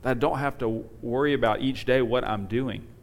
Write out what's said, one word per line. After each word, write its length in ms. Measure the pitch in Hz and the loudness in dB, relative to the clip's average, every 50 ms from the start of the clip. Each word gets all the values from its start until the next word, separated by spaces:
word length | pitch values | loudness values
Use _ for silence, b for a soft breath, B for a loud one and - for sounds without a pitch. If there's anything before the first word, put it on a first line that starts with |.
That 100 | - 127 | 0 0
I 20 | 127 | 0
don't 240 | 120 117 151 170 135 | 2 2 0 0 0
have 180 | 143 143 135 - | -2 -2 -2 -2
to 80 | 127 113 113 113 - - - - | -2 -2 -2 -2 -6 -8 -14 -10
worry 320 | - 120 117 127 143 147 143 | -6 -4 0 0 2 2 2
about 280 | 131 120 113 107 104 | 4 4 4 2 2
each 240 | 123 135 131 - - | 0 -2 -2 -2 0
day 160 | - 127 131 | 2 4 4
what 220 | 127 113 117 127 123 | 4 4 2 0 0
I'm 240 | - 107 107 101 92 | 0 -2 -4 -4 -2
doing. 400 | 107 120 135 127 98 101 - - - - | -2 -2 -2 -2 -6 -8 -10 -12 -18 -20